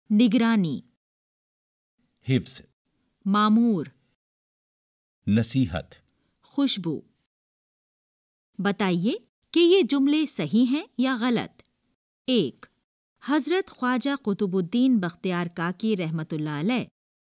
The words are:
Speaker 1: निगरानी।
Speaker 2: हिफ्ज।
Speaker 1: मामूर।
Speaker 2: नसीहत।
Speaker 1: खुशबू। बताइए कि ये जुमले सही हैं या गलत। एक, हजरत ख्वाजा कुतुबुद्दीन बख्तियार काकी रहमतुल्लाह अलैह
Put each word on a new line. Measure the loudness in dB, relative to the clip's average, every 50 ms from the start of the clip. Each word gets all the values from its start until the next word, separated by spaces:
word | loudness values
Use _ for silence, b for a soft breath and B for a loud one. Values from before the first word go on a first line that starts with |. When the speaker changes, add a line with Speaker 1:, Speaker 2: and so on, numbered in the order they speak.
| _ 0
Speaker 1:
निगरानी। | 2 2 4 4 4 2 2 2 2 2 0 -2 -4 -6 -8 _ _ _ _ _ _ _ _ _ _ _ _ _ _ _ _ _ _ _ _ _ _ _ _ _ _ _ _ 0
Speaker 2:
हिफ्ज। | 0 0 0 -4 -8 -12 -14 _ _ _ _ _ _ _ _ _ _ _ _
Speaker 1:
मामूर। | -2 0 2 4 4 4 4 4 4 2 0 -2 -6 -12 _ _ _ _ _ _ _ _ _ _ _ _ _ _ _ _ _ _ _ _ _ _ _ _ _ _ 0
Speaker 2:
नसीहत। | 2 2 0 0 0 0 0 0 -2 -6 -8 -10 -16 -20 _ _ _ _ _ _ _ _ _
Speaker 1:
खुशबू। | _ _ -2 -2 0 -2 -4 -4 -6 -6 -6 -10 _ _ _ _ _ _ _ _ _ _ _ _ _ _ _ _ _ _ _ _ _ _ _ _ _ _ _ _ _ _ -6
बताइए | -4 -4 -2 -2 0 0 0 0 0 -2 -4 -4 -8 _ _ _ _ _ 2
कि | 4
ये | 4 6 6 4 4
जुमले | 2 0 0 2 2 2 0 0
सही | -2 -2 -4 -4 0 2 2 2
हैं | 2 0 -2 -4 -6 _ -2
या | -2 -2 -2 -2
गलत। | 0 0 0 0 -2 -6 -10 -18 _ _ _ _ _ _ _ _ _ _ _ _ _ 0
एक, | 0 0 0 0 -4 _ -20 -20 _ _ _ _ _ _ _ _ _ _ -4 -2
हजरत | -2 -2 0 0 -2 -2 -2 -4
ख्वाजा | -8 -6 -4 -2 -2 -2 -2 -2 -4
कुतुबुद्दीन | -4 -4 -4 -2 -2 -2 -2 0 -2 -2 0 0 2 2 2 2 2
बख्तियार | 0 -2 -6 -6 -6 -4 -2 -2 -4 -4
काकी | -6 -6 -6 -6 -4 -4 -2 -2 -2
रहमतुल्लाह | -2 -2 -4 -4 -6 -6 -6 -6 -6 -4 -4 -4 -4
अलैह | -2 -2 -2 -2 -4 -6 _ _ _ _ _ _